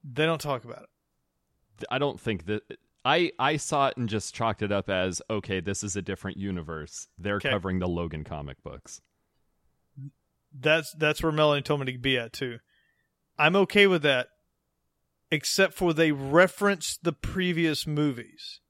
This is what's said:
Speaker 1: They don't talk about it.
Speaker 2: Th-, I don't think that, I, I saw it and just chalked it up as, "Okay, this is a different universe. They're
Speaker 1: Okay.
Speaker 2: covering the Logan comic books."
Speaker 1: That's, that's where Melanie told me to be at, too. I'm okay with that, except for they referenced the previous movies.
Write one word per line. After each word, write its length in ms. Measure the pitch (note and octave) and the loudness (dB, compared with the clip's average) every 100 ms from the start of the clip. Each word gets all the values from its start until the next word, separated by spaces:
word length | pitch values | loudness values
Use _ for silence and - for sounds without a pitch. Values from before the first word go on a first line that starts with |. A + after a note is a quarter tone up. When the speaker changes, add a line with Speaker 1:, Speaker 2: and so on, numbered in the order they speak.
Speaker 1:
They 220 | D3 B2 D#3 | -8 -2 0
don't 140 | D#3+ | 0
talk 240 | D3+ B2+ | -2 -4
about 180 | A#2 - | -6 -16
it. 60 | - _ _ _ _ _ _ _ _ _ | -18 _ _ _ _ _ _ _ _ _
Speaker 2:
Th-, 80 | - | -4
I 80 | C3 | 0
don't 220 | C#3+ - | 0 -2
think 260 | - G2 D#2+ | -4 -4 -2
that, 160 | G#2+ _ - _ _ | -4 _ -20 _ _
I, 280 | B2+ D#3+ F3 - | 2 2 2 2
I 180 | C3+ D3+ | 0 0
saw 320 | - D3 C#3 | 0 2 2
it 80 | - | 0
and 120 | A#2 | -2
just 260 | G#2+ - | -2 -4
chalked 280 | - A2+ G2+ | -2 -2 0
it 100 | G#2 | 0
up 180 | G2+ F#2+ | 0 0
as, 320 | F#2 F#2 E2+ - | 0 0 -2 -4
"Okay, 300 | G#2+ G2+ F#2+ | -6 -2 -4
this 220 | F2 G2 | -2 -4
is 120 | G#2 G2+ | -4 -6
a 60 | |
different 340 | F#2 F#2+ G2 - | -6 -6 -6 -6
universe. 720 | G2 F2+ D#2+ D#2+ D2+ - - - | -6 -6 -6 -10 -10 -14 -18 -10
They're 180 | F#2 G2+ | -4 -2
Speaker 1:
Okay. 140 | C#3 | 0
Speaker 2:
covering 280 | A2+ F#2 F#2 | -2 -2 -2
the 100 | F2+ | 0
Logan 360 | E2+ E2+ D#2 | -2 -4 -8
comic 380 | D2+ D2+ C#2+ C2+ | -10 -10 -12 -14
books." 380 | C2+ B1+ - - _ _ _ _ _ _ _ _ _ C3+ C#3 _ _ _ _ C#3+ | -16 -16 -18 -20 _ _ _ _ _ _ _ _ _ -18 -18 _ _ _ _ -4
Speaker 1:
That's, 340 | D3 D#3+ D3 | 2 2 0
that's 300 | D#3 D3+ D3+ | 0 0 2
where 100 | D#3+ | 0
Melanie 300 | D3+ D3+ C#3+ | 4 4 4
told 180 | C3+ D3 | 0 -2
me 120 | C3+ | -2
to 60 | B2+ | -2
be 200 | C3 B2+ | 0 0
at, 140 | A#2 | -2
too. 260 | - C3 A#2 _ _ _ _ _ _ _ - | -6 -6 -6 _ _ _ _ _ _ _ 0
I'm 160 | D3+ F#3+ | 4 4
okay 300 | F#3+ G#3 G3+ | 4 6 6
with 160 | F3 | 6
that, 260 | D3 C3 - _ _ _ _ _ _ _ _ _ _ | 4 2 -2 _ _ _ _ _ _ _ _ _ _
except 440 | D#3 - - F#3+ | -2 0 2 2
for 180 | - F3 | 2 0
they 200 | D#3 E3 | 4 2
referenced 920 | C#3+ C3+ D#3 F#3 - G3+ G3 - - | 2 4 6 6 4 0 0 -4 -4
the 80 | E3+ | -4
previous 720 | D3+ - F#3 F3+ E3+ E3 C#3+ - | -4 -6 -2 -2 2 0 0 -2
movies. 760 | D3+ D3+ A#2 G#2+ - - - _ | 0 0 -2 -12 -16 -18 -18 _